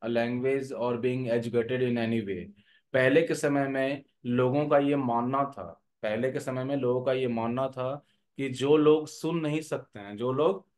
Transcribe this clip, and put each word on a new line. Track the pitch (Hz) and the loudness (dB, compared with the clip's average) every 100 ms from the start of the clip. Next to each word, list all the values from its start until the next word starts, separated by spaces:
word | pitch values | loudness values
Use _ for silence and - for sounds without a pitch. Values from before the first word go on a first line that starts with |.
a | 117 | -2
language | 117 117 123 131 135 135 | 0 0 0 0 0 -4
or | 117 120 | -4 -2
being | 117 123 127 127 | 0 -2 -2 0
educated | 117 113 117 117 127 | 0 0 -2 0 0
in | 127 120 | 0 0
any | 113 113 | 0 0
way। | 101 90 87 - _ _ _ | -2 -8 -8 -18 _ _ _
पहले | 131 131 147 | 2 6 4
के | 165 | 2
समय | 160 151 143 139 | 0 0 0 0
में | 135 135 139 - _ 120 | -2 -2 -4 -12 _ -2
लोगों | 123 127 143 151 | 2 2 2 4
का | 147 | 4
ये | 143 143 | 4 0
मानना | 123 117 123 139 | 0 0 0 0
था, | 139 - 85 82 _ _ | -2 -6 -14 -16 _ _
पहले | 107 110 131 | -4 -2 -2
के | 131 | -4
समय | 131 127 | -6 -6
में | 131 143 | -4 -2
लोगों | 123 123 | 0 0
का | 127 | 0
ये | 131 127 | 0 0
मानना | 117 113 123 135 | -2 -2 -2 -4
था | 127 127 147 _ _ _ - | -4 -6 -8 _ _ _ -8
कि | 135 | -6
जो | 127 135 156 | -2 4 6
लोग | 151 156 151 | 8 6 2
सुन | - 160 165 | -6 -4 -2
नहीं | 151 151 | -2 -4
सकते | 151 135 - 107 | -4 -8 -8 -16
हैं, | 101 104 | -12 -4
जो | 120 | -2
लोग | 131 160 196 _ | 2 2 0 _